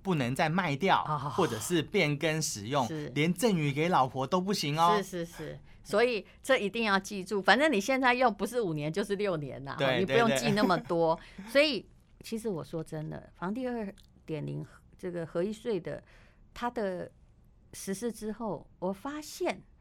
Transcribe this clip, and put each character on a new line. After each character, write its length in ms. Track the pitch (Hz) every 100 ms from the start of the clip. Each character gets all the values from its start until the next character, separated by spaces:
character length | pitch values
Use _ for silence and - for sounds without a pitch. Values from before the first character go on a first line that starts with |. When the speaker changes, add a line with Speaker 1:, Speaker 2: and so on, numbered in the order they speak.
Speaker 1:
不 140 | - 170
能 180 | 120
再 140 | 135 165
卖 240 | 170 180 139
掉， 260 | 190 147
Speaker 2:
哦。 260 | 120 151 143 -
Speaker 1:
或 100 | 165
者 140 | 110
是 220 | - 175
变 360 | - 208 151 147
更 240 | 160 156
使 260 | 151 - 101
用， 200 | 139 120
Speaker 2:
是。 240 | 156 147
Speaker 1:
连 180 | 135 160
赠 240 | 175 240 185
与 160 | 147
给 180 | 139 165
老 180 | 175 131
婆 180 | 131 135
都 140 | 185
不 140 | 185
行 260 | 208 151 151
哦。 160 | 170 170
Speaker 2:
是， 220 | 196 180 170
是， 60 |
是。 280 | - 151 147 - -
所 200 | - 202
以 220 | 247 226 - -
这 140 | - 262
一 120 | 202
定 160 | 233 226
要 120 | 196
记 260 | 190 208
住， 180 | 185 208
反 160 | 190 214
正 140 | 311
你 100 | 220
现 180 | 202 262
在 140 | 262
用 180 | 247 254
不 140 | 202 196
是 160 | 247
五 100 | 208
年 180 | 156 147
就 120 | 160
是 120 | 202 196
六 200 | 202 170
年 260 | 139 120 135
啦， 100 | 127
Speaker 1:
对， 220 | 135 127
Speaker 2:
你 60 | 185
不 80 |
用 160 | 135 233 -
记 140 | 240
那 120 | 202
么 140 | 196 180
多。 420 | 240 170 165 165 - -
Speaker 1:
对， 80 |
对。 60 | 202
<laughs> 20 |
Speaker 2:
所 100 | 269
以 240 | 302 233 - - - -
其 160 | - 226
实 100 | 226
我 160 | 170
说 200 | 143 165
真 260 | 160 156 156
的， 200 | 151 - -
房 180 | 175
地 140 | 214 254
二 260 | 240 202 - - - -
点 200 | 156 143
零 200 | 143 151 - - -
这 160 | 185
个 140 | 175 160
合 180 | 170
一 80 | 190
税 280 | 220 240 196
的， 220 | 165 143 - - - _ -
它 160 | - 240
的 420 | 240 202 180 170 - - - - - -
实 220 | - - 196
施 160 | 240
之 200 | 214 208
后， 340 | 208 226 165 - -
我 160 | 180
发 260 | 196 269 302
现 400 | 302 - 349 196 - -